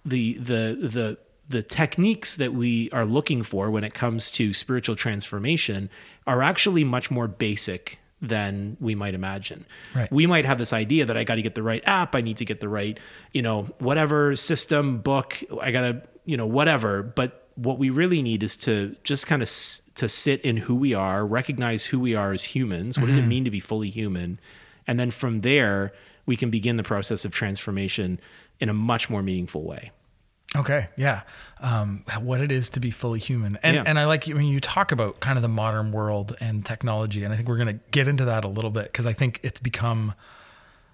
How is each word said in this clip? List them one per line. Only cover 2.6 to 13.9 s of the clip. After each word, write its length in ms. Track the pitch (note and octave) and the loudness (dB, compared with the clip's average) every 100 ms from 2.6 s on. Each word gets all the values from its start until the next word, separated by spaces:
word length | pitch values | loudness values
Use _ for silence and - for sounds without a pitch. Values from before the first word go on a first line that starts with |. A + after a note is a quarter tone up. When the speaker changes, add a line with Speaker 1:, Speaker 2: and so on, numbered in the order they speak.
| A#2+ A#2 A2+ | 2 2 0
Speaker 1:
are 140 | C3 A2 | 0 2
looking 380 | B2+ D3+ C3 | 2 2 0
for 260 | G#2+ G2 G#2 | -2 -2 0
when 140 | G#2+ | 0
it 100 | G#2 | -2
comes 380 | - A#2+ A2+ - | -2 0 0 0
to 180 | - G#2+ | 0 0
spiritual 440 | G2 - B2+ A#2 G#2+ | 0 -2 -2 -2 -2
transformation 960 | A#2 G2+ - G#2 A2 E3 - G2 G2 - - - - | -2 -4 -4 -4 0 0 0 -2 -6 -10 -20 -8 0
are 160 | B2 | 2
actually 420 | C#3+ F#3 G#3 F3 | 4 4 2 4
much 280 | C#3 B2 - | 2 2 0
more 160 | B2+ A#2 | -2 -2
basic 720 | - A2 G#2 - F#2 - - _ _ | 0 0 0 -2 -4 -10 -18 _ _
than 520 | A#2 A2 G2+ G2+ G2+ - | -4 -2 -2 -4 -6 -4
we 160 | A#2 G#2 | -2 -2
might 180 | G2+ | -2
imagine. 520 | F#2 F#2+ G2 G2 - - - - | -4 -4 -6 -8 -12 -16 -20 -6
Speaker 2:
Right. 180 | C3 A2 | -2 2
Speaker 1:
We 140 | C#3 E3 | 4 6
might 200 | E3+ C3+ | 6 4
have 120 | B2+ | 2
this 160 | A#2 | 0
idea 320 | A2+ G#2+ D3+ B2 | 0 2 2 2
that 100 | A2+ | 0
I 80 | A2 | 0
gotta 160 | A2+ | 0
get 140 | G#2+ A2 | -2 -2
the 80 | |
right 200 | A2 A2+ - | -2 0 2
app, 300 | F#3+ F3 C3 | 0 2 0
I 60 | |
need 160 | A2+ G#2+ | -2 -4
to 80 | A2+ | -6
get 140 | G#2 | -6
the 100 | G#2 | -4
right, 300 | G#2 G#2 G#2+ - - - | -2 -4 -6 -12 -20 -6
you 80 | C3 | -2
know, 200 | A2+ G#2+ G#2 - | 0 0 -4 -4
whatever 560 | B2 | 0